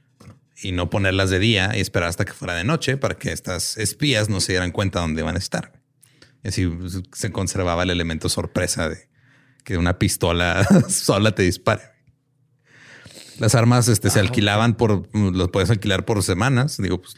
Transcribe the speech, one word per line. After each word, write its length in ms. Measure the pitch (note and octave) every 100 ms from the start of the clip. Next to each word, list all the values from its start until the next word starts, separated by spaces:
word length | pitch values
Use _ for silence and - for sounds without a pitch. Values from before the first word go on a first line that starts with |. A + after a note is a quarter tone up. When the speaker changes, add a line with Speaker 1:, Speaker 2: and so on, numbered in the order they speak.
| _ _ - - _ -
Speaker 1:
y 120 | G2
no 180 | F#2 F2
ponerlas 400 | G#2+ F#2+ F#2 F#2+
de 80 | F#2
día 320 | A2 G#2 F#2+ A2
y 40 |
esperar 280 | F2 G2 E2+
hasta 160 | F2
que 80 | G#2
fuera 220 | - F#2
de 100 | F2
noche 320 | A#2 D#3+ - C3+
para 180 | A2 -
que 140 | -
estas 460 | E2 - F2 - -
espías 520 | - - D3+ A2+ G#2+
no 100 | F#2
se 120 | -
dieran 200 | F2+ F2+
cuenta 280 | G2 F#2+ F#2
dónde 200 | E2 D#2
iban 140 | D#2+ -
a 20 |
estar. 420 | - - - _ _ _ _ _ - _
Y 60 | G2
así, 180 | F#2 F#2
pues, 320 | E2 F2+ F2+ F2+
se 180 | - G#2+
conservaba 520 | - F#2+ G2 F2+ E2+
el 60 | F2+
elemento 380 | F2 E2 D#2+ F2
sorpresa 580 | - E2+ - F2+ - E2
de 200 | E2 _ _ _ _ _ _
que 120 | - F2+
una 220 | E2+ F2
pistola 680 | G2 - F2+ E2+ F2 F2 -
<laughs> 220 | F#3+ -
sola 460 | - - G2+ G#2+
te 80 | G#2
dispare. 400 | F#2 - - G#2+ - _ _ _ _ _ _ _ _ - - - - - - -
Las 160 | A2+
armas, 320 | A2+ A#2 B2 B2
este, 200 | G#2+ -
se 80 | G#2+
Speaker 2:
Ah, 40 |
ok. 60 | F#2+
Speaker 1:
alquilaban 460 | - G2+ G#2 A2+
por, 340 | G#2+ A#2 G2+ -
las 340 | G#2+ G2+ F2+ E2+
puedes 220 | G2+ F#2
alquilar 340 | A2 G#2 F#2+
por 180 | F#2 G#2+
semanas. 560 | F#2 F2+ B2 B2 D3 -
Digo, 220 | F#2 F2+
pues, 140 | -